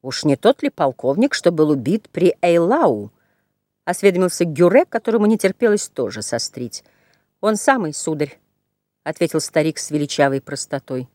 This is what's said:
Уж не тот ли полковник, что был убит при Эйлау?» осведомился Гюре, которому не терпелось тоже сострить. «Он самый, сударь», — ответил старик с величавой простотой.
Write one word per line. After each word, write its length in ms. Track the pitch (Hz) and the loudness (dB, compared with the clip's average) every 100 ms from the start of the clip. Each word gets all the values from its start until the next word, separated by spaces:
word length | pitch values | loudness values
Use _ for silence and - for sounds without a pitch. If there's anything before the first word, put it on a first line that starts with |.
Уж 220 | 131 123 | -10 -4
не 100 | 151 | 0
тот 300 | 139 220 - | 2 2 2
ли 60 | 285 | -2
полковник, 600 | - 147 127 123 151 269 | -2 -2 0 -2 0 0
что 200 | - 175 | 2 -2
был 180 | 165 156 | 2 2
убит 380 | 143 120 214 - | 2 0 -2 -4
при 240 | - 180 - | 0 0 2
Эйлау?» 720 | 175 170 170 277 226 107 101 _ _ _ _ _ _ _ | 2 2 2 2 2 0 -8 _ _ _ _ _ _ _
осведомился 600 | - 180 202 180 185 - | -8 0 2 2 0 0
Гюре, 400 | 175 147 175 226 | -4 4 4 6
которому 420 | 359 233 - 226 208 | 2 -4 -2 2 2
не 120 | 220 | 2
терпелось 500 | 190 - 240 208 - | 0 0 0 0 -2
тоже 340 | - 120 117 | -6 -6 -6
сострить. 640 | 104 117 - - 120 - _ _ _ _ _ _ | -8 -6 -6 -10 -12 -12 _ _ _ _ _ _
«Он 160 | 208 214 | -2 0
самый, 360 | - 269 165 | 2 2 0
сударь», — 460 | 147 - 151 147 - _ _ _ _ _ _ | -6 -6 -4 -6 -8 _ _ _ _ _ _
ответил 380 | - 160 170 156 | -12 -4 -2 -2
старик 380 | - 160 156 151 | -2 0 0 -4
с 120 | - | -6
величавой 500 | 147 143 - 139 135 | -4 -4 0 0 0
простотой. 680 | - 139 - 139 - 127 131 | -6 -12 -8 -10 -8 -10 -10